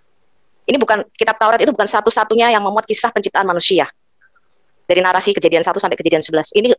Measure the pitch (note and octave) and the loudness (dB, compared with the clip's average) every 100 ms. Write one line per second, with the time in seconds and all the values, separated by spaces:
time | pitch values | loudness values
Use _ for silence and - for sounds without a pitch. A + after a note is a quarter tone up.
0 | _ _ _ _ _ _ - C4 A3+ G#3+ | _ _ _ _ _ _ -2 0 2 0
1 | - - A3 A3 G#3+ A#3 C4 B3 G#3 G#3+ | -2 -2 -2 2 2 2 2 0 0 0
2 | G#3+ A3+ G#3+ A3+ A#3 A3 G3+ G#3 G#3+ G#3+ | 0 0 0 2 4 2 0 -2 -4 -4
3 | A#3 G#3+ G3 - G3 F3 - F3+ C3+ _ | -2 -2 -2 -2 0 0 0 0 0 _
4 | _ _ _ _ _ _ _ _ _ F3 | _ _ _ _ _ _ _ _ _ 0
5 | F#3 F#3 F#3+ G3 G3 E3 E3+ E3+ F#3 - | 2 0 -2 0 0 0 0 -2 -4 -4
6 | F3 D#3+ D#3 D#3+ D#3 - A#3 | -2 -2 -2 -4 -2 -2 0